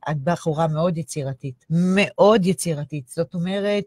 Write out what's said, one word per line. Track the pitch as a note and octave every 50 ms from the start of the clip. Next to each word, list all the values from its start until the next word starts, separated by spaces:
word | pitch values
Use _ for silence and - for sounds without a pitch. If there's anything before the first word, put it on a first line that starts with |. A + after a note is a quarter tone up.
| - C#3+
את | D#3
בחורה | C#3+ C3+ F3 E3+ - - E3 C#3+ D#3 E3
מאוד | D#3 D3+ D#3 E3+ F#3 D#3+
יצירתית, | E3 D#3 - - D3+ C3 C3+ C3 - - C3+ B2+ _ _ -
מאוד | D#3+ E3+ F3+ F3+ F#3 G3+ F#3+ - - - F#3+ G#3 A3+ G#3 F3
יצירתית. | F#3+ F3 - - E3+ D3+ C#3+ D3+ - D3+ C#3+ B2+
זאת | - - E3 E3 - -
אומרת | E3+ E3+ F#3 G3 G3+ G3 G#3 G#3 G3+ G3